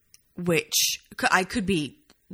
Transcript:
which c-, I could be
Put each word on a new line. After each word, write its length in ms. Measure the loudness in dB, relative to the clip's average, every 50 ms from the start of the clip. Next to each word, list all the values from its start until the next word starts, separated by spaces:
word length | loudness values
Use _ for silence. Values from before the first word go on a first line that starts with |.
| _ _ _ _ _ _ _
which 360 | -6 -2 0 2 0 0 0 0 0 0 0 -2 -6 -10 _ -8 -4
c-, 60 | 0 2
I 140 | 4 2 2
could 220 | 0 -2 -4 -2
be 320 | 0 0 0 -2 -4 -8 _ _ _ -20 _ _ _